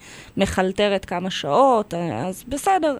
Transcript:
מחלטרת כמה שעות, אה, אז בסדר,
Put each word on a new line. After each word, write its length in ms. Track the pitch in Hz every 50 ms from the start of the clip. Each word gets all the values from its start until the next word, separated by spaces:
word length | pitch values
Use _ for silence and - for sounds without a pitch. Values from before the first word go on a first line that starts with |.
| - - - - - - -
מחלטרת 680 | - 196 190 - - 185 185 190 - 208 208 196 190 -
כמה 260 | - 190 175 175 185
שעות, 640 | 180 - - 143 143 214 277 269 247 214 - - 175
אה, 320 | 170 175 165 117 110 143
אז 180 | 185 185 - - 240
בסדר, 480 | 269 285 - 403 381 370 320 302 269 226